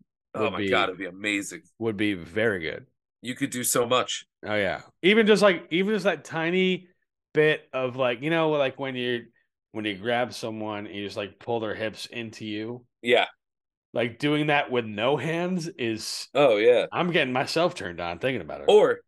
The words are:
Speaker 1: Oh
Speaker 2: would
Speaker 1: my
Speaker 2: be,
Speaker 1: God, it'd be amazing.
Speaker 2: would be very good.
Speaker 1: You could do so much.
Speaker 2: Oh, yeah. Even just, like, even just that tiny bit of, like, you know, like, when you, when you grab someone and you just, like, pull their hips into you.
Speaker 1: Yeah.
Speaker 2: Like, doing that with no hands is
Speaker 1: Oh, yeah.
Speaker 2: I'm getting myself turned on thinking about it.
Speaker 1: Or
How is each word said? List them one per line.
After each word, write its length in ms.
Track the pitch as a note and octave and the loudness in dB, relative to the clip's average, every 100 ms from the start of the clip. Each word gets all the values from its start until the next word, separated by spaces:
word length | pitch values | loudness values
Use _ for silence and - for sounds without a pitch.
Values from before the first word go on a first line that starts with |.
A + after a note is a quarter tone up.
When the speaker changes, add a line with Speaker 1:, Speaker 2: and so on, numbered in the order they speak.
| _ _ _ - | _ _ _ -4
Speaker 1:
Oh 80 | |
Speaker 2:
would 80 | G#2+ | -4
Speaker 1:
my 60 | - | -2
Speaker 2:
be, 100 | G2 | 0
Speaker 1:
God, 200 | G#2+ F#2+ | 2 0
it'd 100 | F2+ | -4
be 60 | F#2 | -10
amazing. 560 | F#2+ G#2 G2+ G2 F2 - _ | -6 -2 -2 -4 -12 -16 _
Speaker 2:
would 180 | A2+ G2+ | -6 -2
be 160 | G#2 | -2
very 460 | F#2 D#2+ G2+ A2 F#2+ | -2 -6 -2 0 0
good. 260 | D#2+ - - _ _ _ | -4 -8 -12 _ _ _
Speaker 1:
You 140 | A#2 B2+ | -12 -6
could 140 | C#3 | -4
do 140 | A#2+ | -4
so 220 | A#2 C3 A#2 | 0 0 2
much. 380 | B2 - - - _ G2+ | 0 0 -6 -12 _ -4
Speaker 2:
Oh, 100 | G#2+ | 0
yeah. 260 | F#2+ D2+ - _ | 0 -2 -8 _
Even 240 | F3 G#3+ G#3+ | 4 6 6
just, 140 | G3+ | 6
like, 240 | G3+ E3 - | 6 4 -2
even 220 | E3 F#3+ | -2 0
just 120 | G#3+ F#3 | 0 -2
that 180 | D#3 | -4
tiny 640 | - D#3+ D#3+ F#3 F#3 F3+ - _ _ _ _ | -6 -4 0 2 2 0 -6 _ _ _ _
bit 340 | D3+ D3+ D3 - | 2 4 2 -4
of, 220 | C3 B2+ B2+ | -4 -4 0
like, 260 | B2 A#2 | 0 0
you 80 | D3 | 0
know, 220 | E3 D#3 | 2 2
like, 280 | D3+ C3+ - | 2 0 -2
when 160 | C3+ B2+ | -6 -4
you, 300 | B2 A#2+ - _ _ _ _ | -4 -4 -6 _ _ _ _
when 140 | A2 G#2+ | -6 -4
you 100 | F#2+ | -4
grab 360 | A2+ A#2+ A#2+ | -2 0 -2
someone 520 | G2 A#2 A2 G#2+ G#2 G#2 | -4 -10 -8 -8 -8 -8
and 80 | G2 | -10
you 80 | |
just, 140 | G2+ G#2 | -8 -8
like, 220 | G2+ - | -10 -10
pull 200 | - A#2 | -6 -4
their 160 | G#2+ F#2 | -4 -4
hips 300 | A2 G2 - | -6 -8 -12
into 400 | A#2+ A2+ - A2 | -10 -12 -10 -8
you. 400 | G#2 A2 B2 - _ | -8 -8 -10 -16 _
Speaker 1:
Yeah. 240 | A#2+ A2+ F#2+ - _ _ _ _ _ | 2 4 4 -4 _ _ _ _ _
Speaker 2:
Like, 260 | A#2+ A#2+ A2 | -4 -4 -2
doing 280 | D3 D3 D3+ | 0 2 2
that 220 | C#3+ C#3 | 2 2
with 160 | B2 A2 | -2 -2
no 320 | G#2 B2 D3 | -2 0 0
hands 500 | D3+ E3 F3+ F#3 D#3+ - | -2 -2 -2 -4 -6 -4
is 480 | A#2 A2 - - - C3+ | -4 -4 -6 -10 -2 4
Speaker 1:
Oh, 220 | C#3+ G#2+ | 4 6
yeah. 280 | A#2 A#2 E2 | 6 6 2
Speaker 2:
I'm 200 | A2+ F3 | 0 0
getting 220 | E3 C3 | 2 2
myself 400 | B2+ - D#3+ F3 | 0 0 0 0
turned 260 | - F#2 E2 | -2 -10 -8
on 200 | F2 E2+ | -8 -4
thinking 220 | B2+ A#2+ | -4 -4
about 200 | D2+ C#2 | -8 -2
it. 40 | C#2+ | 6
Speaker 1:
Or 320 | G#3 D3+ - | 6 6 2